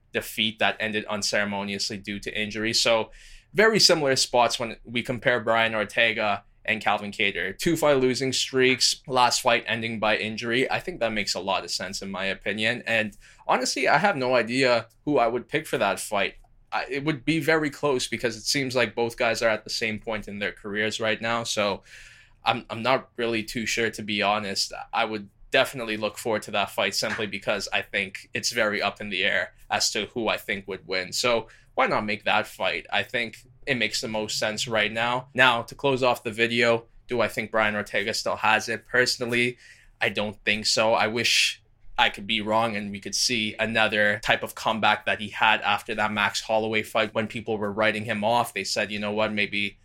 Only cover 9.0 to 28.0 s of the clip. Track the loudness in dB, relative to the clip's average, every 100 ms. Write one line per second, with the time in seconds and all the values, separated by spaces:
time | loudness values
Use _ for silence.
9 | -2 4 4 4 2 2 2 -4 -4 -2
10 | 2 2 0 -4 -2 0 0 -2 -4 -4
11 | -2 -2 -4 -4 0 -2 -2 -8 -6 -8
12 | -8 -6 -4 -4 -4 -2 0 -2 0 0
13 | -2 -6 -20 -14 -2 0 0 -2 4 4
14 | 4 0 2 2 2 2 4 2 0 _
15 | 0 2 2 0 -4 -6 -4 0 0 0
16 | -2 -2 -2 -4 -20 _ _ -6 -4 -4
17 | -4 -4 -2 0 2 2 0 -2 -2 0
18 | -2 -2 -4 -4 -2 -2 0 0 0 0
19 | -4 0 0 2 2 0 -4 -4 -4 -4
20 | -6 -6 -8 -6 -6 -6 -8 -2 -2 0
21 | -2 -2 -2 -2 -2 0 0 -2 -8 -20
22 | -20 -20 -20 _ -2 -2 -4 -4 2 2
23 | 0 -4 -2 -2 -2 -6 -2 0 -2 -2
24 | -6 -2 0 0 -2 -4 -4 -6 -6 -2
25 | -2 -2 -8 _ 0 2 2 -2 -6 -2
26 | -4 -4 -2 -2 0 -2 -2 0 0 0
27 | -4 -4 -4 -4 -4 -4 -2 -4 -2 -4